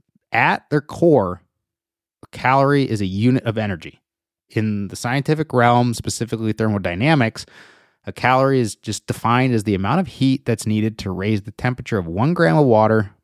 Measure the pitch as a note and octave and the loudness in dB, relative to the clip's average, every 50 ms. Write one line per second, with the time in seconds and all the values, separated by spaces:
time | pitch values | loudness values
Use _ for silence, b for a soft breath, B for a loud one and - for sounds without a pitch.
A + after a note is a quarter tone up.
0 | _ _ _ _ _ - - A2+ C3 E3 F#3 - _ - D3 D3+ - - - - | _ _ _ _ _ -4 -2 0 0 0 0 -4 _ -2 -4 -4 -4 -4 -4 0
1 | E3+ F3 D3+ A#2+ G2 F2+ F2+ F2+ _ _ _ _ _ _ _ _ _ _ _ _ | 2 4 4 4 2 0 -4 -10 _ _ _ _ _ _ _ _ _ _ _ _
2 | _ _ _ _ - - - - - B2+ C3 C#3 C#3 C#3 C#3+ C#3+ C3 - A2 G2+ | _ _ _ _ -20 -20 -10 -4 0 2 2 2 2 2 2 0 0 0 -2 -4
3 | G2+ F#2 F#2+ G2+ A2+ B2+ B2+ C3 - A#2 G#2 A2+ A2 G#2 F#2 D#2 - E2 - _ | -4 -4 -2 0 2 2 2 0 -2 -4 -4 -4 -4 -6 -6 -8 -10 -16 -20 _
4 | _ _ _ _ _ _ _ _ _ _ - A#2 G#2+ G#2+ G#2 G2+ G2+ F#2 G#2 - | _ _ _ _ _ _ _ _ _ _ -4 -4 -2 -2 -2 -4 -6 -8 -8 -8
5 | - A#2+ B2+ C#3+ C3+ - D#3 D3+ D#3 - - B2+ A#2 A#2+ A#2+ B2 B2 B2 A2+ - | -6 -4 -4 -2 -2 -2 -2 -2 -2 -2 2 4 4 4 4 4 2 0 -2 -4
6 | - - - - A#2+ A2 A2+ A2 A2+ A2 G#2+ - A2 G#2+ G2+ G2+ F#2 F2+ F2 F#2 | -6 -6 -6 -6 -6 -6 -6 -4 -2 -2 -2 -2 -2 -2 -2 -2 -2 -4 -4 -2
7 | B2 D#3 D#3+ C#3+ A#2 A2+ - - - - b b b b b b b b b b | 0 2 2 2 2 0 -4 -8 -16 -18 b b b b b b b b b b
8 | b G#2 - - - B2 B2+ C3 C3+ C3+ C3+ C3 A#2+ G2+ - _ - A2+ G#2 - | b -14 -6 -2 2 2 4 4 4 2 2 2 0 -2 -4 _ -10 -8 -8 -8
9 | _ - A#2+ - - A#2 A#2+ B2 C3 C3 A#2+ A2 G2+ G#2+ G2+ F#2 F#2+ G2+ C3+ F#3 | _ -8 -6 -2 0 2 2 2 2 2 2 0 0 0 0 0 0 0 0 -2
10 | F#3 - - - C3 C3+ C3 - - - A2+ - - A2 G#2+ G#2+ G#2+ A2 G#2+ - | -2 -4 -4 0 0 0 0 0 -2 -4 -4 -4 -2 -2 -2 0 -2 -2 -4 -6
11 | - G2 F#2 F2+ F#2+ G#2+ A2 G2+ G2 G#2+ - - - B2 B2+ - B2 - A#2+ G2 | -8 -8 -6 -4 -2 -2 -2 -2 -4 -8 -10 -6 -4 -4 -4 -6 -6 -6 -4 -4
12 | F2 E2 E2+ G2 B2 D#3 F3+ F3+ E3 D#3+ E3 D#3 D3 B2+ A2 G#2+ G#2+ G#2+ A2 A2 | -4 -4 -4 -2 0 0 2 2 2 4 4 4 4 6 6 6 6 4 4 2
13 | G2+ G2 _ _ | 0 -2 _ _